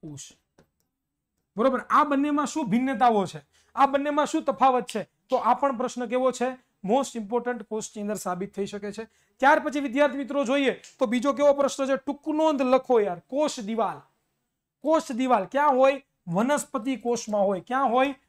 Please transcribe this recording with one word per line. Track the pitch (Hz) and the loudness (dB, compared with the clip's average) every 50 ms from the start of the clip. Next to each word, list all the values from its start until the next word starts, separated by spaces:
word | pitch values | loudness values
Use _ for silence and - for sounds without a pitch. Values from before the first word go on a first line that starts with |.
| - | -14
કોષ. | 160 147 143 - - - _ _ _ _ _ _ _ _ _ _ _ _ _ _ _ _ _ _ _ _ _ _ _ _ | -16 -16 -16 -16 -20 -20 _ _ _ _ _ _ _ _ _ _ _ _ _ _ _ _ _ _ _ _ _ _ _ _
બરોબર, | 190 220 269 254 208 - - | 0 0 2 2 0 -4 0
આ | - 262 302 | 2 2 2
બંનેમાં | 294 285 269 277 294 294 294 294 | 2 2 0 0 0 0 -2 -2
શું | 254 - 311 320 214 | -2 -4 -4 -4 0
ભિન્નતાઓ | 170 247 262 269 269 202 262 240 226 208 190 | 0 0 0 0 0 2 2 2 4 2 0
છે, | - - 156 - _ _ _ _ _ _ | -2 -6 -14 -18 _ _ _ _ _ _
આ | - 262 | 2 2
બંનેમાં | 269 269 277 277 294 294 294 294 | 2 2 0 -2 0 0 0 0
શું | - - 320 - | 0 0 -2 -2
તફાવત | - 269 - 240 269 254 247 233 | -2 0 4 4 4 4 2 -2
છે? | - - 214 175 _ _ _ _ _ | -4 -8 -8 -8 _ _ _ _ _
તો | - | -2
આ | 247 - 220 247 | 0 2 2 0
પણ | 254 - 277 269 | 2 2 0 0
પ્રશ્ન | 214 254 247 - 240 247 | 0 -4 -6 -4 -6 -8
કેવો | 240 240 254 254 262 247 | -2 -2 0 0 0 0
છે? | - 240 254 254 254 _ _ _ _ - | 0 -4 -4 -4 -8 _ _ _ _ -2
most | 185 220 269 269 - - | 0 0 0 0 -2 -6
important | 233 220 196 226 240 240 247 247 233 208 | -10 -8 -4 -4 -2 -2 -2 -6 -6 -8
ક્વેશ્ચન | _ 220 220 208 - _ 214 | _ -8 -8 -8 -8 _ -10
અંદર | 208 202 214 | -6 -6 -6
સાબિત | 196 - 190 180 180 185 202 _ | -6 -4 -6 -6 -6 -6 -10 _
થઈ | - 196 | -8 -8
શકે | 196 - 208 202 208 196 | -6 -8 -10 -10 -10 -10
છે. | - 226 - _ _ _ _ _ _ | -10 -14 -14 _ _ _ _ _ _
ત્યાર | - 269 302 311 | 4 4 4 4
પછી | 254 302 240 294 | 2 -2 -4 -4
વિદ્યાર્થી | 277 285 220 269 294 294 233 277 | -4 -2 0 2 2 2 2 -4
મિત્રો | 285 214 285 285 277 | -8 -4 -2 -2 0
જોઈએ | 214 262 285 277 254 196 - - - _ _ | 0 0 2 2 0 -2 -2 -8 -20 _ _
તો | 269 | -2
બીજો | 226 220 247 214 285 277 | 0 0 0 0 0 0
કેવો | - 285 294 277 | 4 4 4 4
પ્રશ્ન | 285 285 262 - - 269 | 4 2 0 0 -2 -2
છે? | 262 269 | -2 -2
ટૂંક | 262 _ - 277 - _ 311 | -2 _ -6 -8 -8 _ -4
નોંધ | 302 302 320 320 311 262 277 | -2 2 2 2 2 2 2
લખો | 254 254 254 254 - 254 233 | 4 2 2 2 2 2 2
યાર, | 208 196 175 170 | 2 0 -4 -8
કોષ | _ _ - 269 302 285 - - | _ _ -2 -2 -2 -2 -2 -6
દિવાલ. | 226 190 226 220 220 185 160 139 - _ _ _ _ _ _ _ _ _ _ _ _ _ _ _ _ | -8 -6 -2 -2 -2 -2 -4 -8 -16 _ _ _ _ _ _ _ _ _ _ _ _ _ _ _ _
કોષ | 269 320 320 - - 269 | 2 2 2 2 -2 -4
દિવાલ | 220 262 254 254 214 190 | -2 0 2 2 2 0
ક્યાં | 165 - 262 294 302 269 | -2 -2 0 2 2 4
હોય? | 254 262 269 285 269 _ _ _ _ _ | 6 4 4 4 2 _ _ _ _ _
વનસ્પતિ | 185 165 180 233 262 294 277 - - _ 269 208 262 269 | -4 -2 0 0 2 0 -2 -2 -4 _ -6 -4 -4 -6
કોષમાં | 220 - 240 240 233 - - 214 208 202 | -4 -2 -4 -4 -4 -4 -4 0 0 2
હોય. | 196 202 180 | 2 0 -2
ક્યાં | 160 _ 247 262 277 240 | -4 _ -4 -2 0 0
હોય? | 220 247 262 277 269 _ _ | 2 2 2 0 -2 _ _